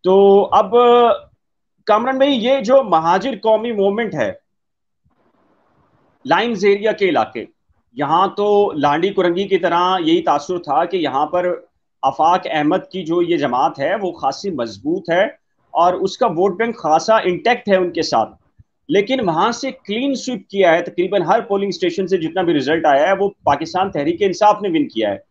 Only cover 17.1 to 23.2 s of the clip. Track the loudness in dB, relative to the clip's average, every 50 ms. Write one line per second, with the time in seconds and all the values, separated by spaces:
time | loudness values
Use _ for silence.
17.1 | 2 2 2 0 -4 -2 0 -2 -2 0 0 0 0 0 0 -2 -4 -6 -4 -2
18.1 | 0 0 -2 -2 -6 _ _ _ _ _ -20 _ _ _ _ 0 0 0 0 0
19.1 | -4 -2 -2 -4 -2 0 -2 -2 -2 -4 -8 -10 -10 -10 _ -8 -6 -4 -4 -4
20.1 | -4 -6 -6 -10 -10 -10 -12 _ 0 2 4 4 4 2 0 -6 -4 -4 -4 0
21.1 | 0 -2 0 2 0 0 0 -2 -4 -2 -2 -4 -4 -4 -4 -4 -2 -4 -4 -2
22.1 | -2 -4 -4 -4 -4 -2 -2 0 0 0 0 0 -2 0 2 2 2 4 2 2
23.1 | 0 0